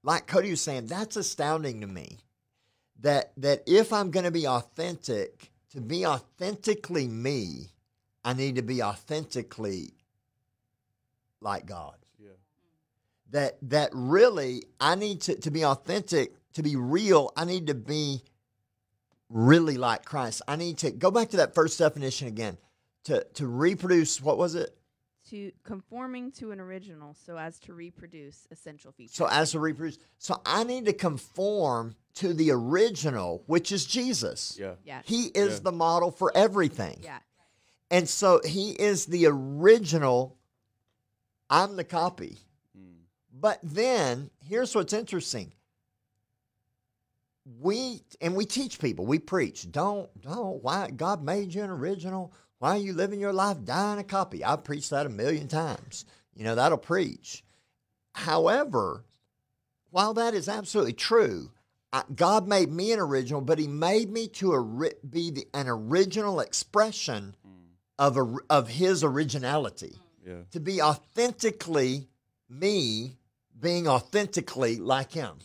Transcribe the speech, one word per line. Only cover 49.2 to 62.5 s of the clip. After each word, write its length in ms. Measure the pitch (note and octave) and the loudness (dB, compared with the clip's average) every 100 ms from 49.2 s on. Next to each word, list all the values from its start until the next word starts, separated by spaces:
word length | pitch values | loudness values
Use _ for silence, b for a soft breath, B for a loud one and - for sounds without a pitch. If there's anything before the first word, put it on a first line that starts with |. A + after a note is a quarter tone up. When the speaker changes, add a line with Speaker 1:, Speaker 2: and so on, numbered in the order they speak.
| D#3 F#3 A#2 - F2 | 0 -2 0 -4 -8
Speaker 1:
"Don't, 380 | C#3+ F#3+ G#3 - - | -2 -2 -2 -8 -16
don't, 400 | C3 G#3 G3 - | -10 -8 -6 -4
why, 280 | B2 F3+ F#3 | -2 -2 -4
God 320 | C3 E3+ G3+ | -4 -2 -2
made 300 | C#3+ G3+ G3 | -2 -2 -4
you 100 | F3+ | -6
an 80 | G3+ | -6
original. 600 | E3+ D3+ G3 F3 F#3+ F3+ b b _ | -4 -4 -4 -6 -8 -8 b b _
Why 160 | C3+ | 0
are 40 | G3+ | 0
you 140 | G3 | -2
living 260 | E3+ G3 G3+ | -2 -2 -2
your 140 | G3+ | -2
life 240 | F#3+ G3+ E3 | 2 0 0
dying 360 | G#2 D3 G#3 G#3 | -4 -2 0 -2
a 40 | |
copy?" 400 | G3 G3 F#3 E2+ | -2 -2 -2 -4
I've 200 | A2+ D3 | -2 -2
preached 280 | - D3 - | -2 -8 -2
that 160 | C#3+ D3 | -2 -2
a 20 | |
million 380 | G#2 C3 D3+ C3+ | -2 -2 -2 -2
times. 580 | D#3 D#3+ A2+ - - - b b | -4 -4 -6 -12 -16 -18 b b
You 80 | - | -8
know, 100 | A2 | -2
that'll 220 | A2+ C#3+ D#3+ | 2 4 2
preach. 640 | - F3+ F3 - - - _ _ _ _ _ _ _ | 0 -2 -2 -6 -16 -18 _ _ _ _ _ _ _
However, 880 | - D#3 D#3+ E3+ A#3+ D4 B2+ F#2+ F#2 - _ _ _ _ _ _ _ _ | -8 2 4 4 4 2 0 -2 -6 -12 _ _ _ _ _ _ _ _
while 240 | F3+ G#3 | 0 2
that 220 | A3 A#3 | 2 0
is 120 | G#3 D#3+ | 0 -2
absolutely 460 | G#3+ G3 G#3+ B2 | -6 -2 0 0
true, 580 | A2 - A3+ D#3+ F2+ B1+ _ _ _ _ | -2 2 4 4 -2 -10 _ _ _ _
I, 120 | C3 - | -6 -6
God 320 | B2 E3+ G#3+ | 2 4 4
made 240 | F#3+ | 4